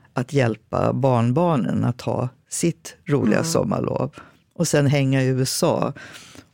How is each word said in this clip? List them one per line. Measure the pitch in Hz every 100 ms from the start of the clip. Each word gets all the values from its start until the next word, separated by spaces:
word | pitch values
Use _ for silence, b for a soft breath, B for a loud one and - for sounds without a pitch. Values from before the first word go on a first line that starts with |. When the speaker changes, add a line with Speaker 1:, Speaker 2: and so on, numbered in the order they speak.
| B
Speaker 1:
att | - 123
hjälpa | 139 117 110 - 92 104
barnbarnen | 123 131 123 117 127 175 151 98 87 113
att | 120
ha | - - 127 - -
sitt | - 170 165 - - -
roliga | 143 110 98
Speaker 2:
Mm. | -
Speaker 1:
sommarlov. | - - - - - 135 - B B _ -
Och | 170
sen | 156 143
hänga | 143 135 135
i | 131
U | 131
S | 131 -
A | 170 120 110 139 B B B B B